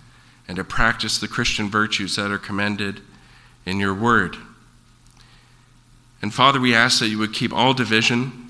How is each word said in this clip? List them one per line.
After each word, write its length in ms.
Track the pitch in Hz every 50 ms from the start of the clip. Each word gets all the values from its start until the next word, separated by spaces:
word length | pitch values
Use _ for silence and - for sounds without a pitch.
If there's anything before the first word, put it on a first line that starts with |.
| - - - - - - - - - -
and 60 | 92
to 80 | 90 92
practice 520 | - - - 117 113 117 - - 107 -
the 120 | - 104 -
Christian 400 | - - 120 - - - 107 101
virtues 480 | 107 107 107 107 - - 98 87 -
that 120 | 110 101 101
are 80 | 101
commended 600 | 95 - - 101 98 101 104 104 95 104 98 98 - - - - - - - - - - - - _ -
in 140 | 90 92 98
your 140 | 101 98 95
word. 420 | 98 113 120 117 107 92 85 - - - - - - _ _ _ _ _ _ _ _ _ - - - - - - - _ _ _ _ _ _ _ _ _ _ - _ _ _ _ -
And 120 | - 104 104
Father, 260 | - 127 139 139 135
we 160 | 127 127 117
ask 240 | 113 120 123 123 -
that 80 | 120
you 100 | 110 107 107
would 140 | 107 107 107
keep 200 | - 123 - -
all 200 | 82 120 131 131
division, 760 | 131 120 104 110 110 113 - 123 120 131 143 - - -